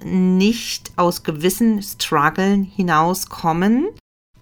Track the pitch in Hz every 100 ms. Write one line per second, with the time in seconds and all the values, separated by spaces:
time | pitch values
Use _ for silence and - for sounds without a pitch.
0 | - 185 185 185 202 233 - - - -
1 | 175 175 - 151 175 196 226 208 202 -
2 | - 156 143 202 190 202 190 - 180 156
3 | 165 190 - - 165 165 196 240 370 466
4 | _ _ _ _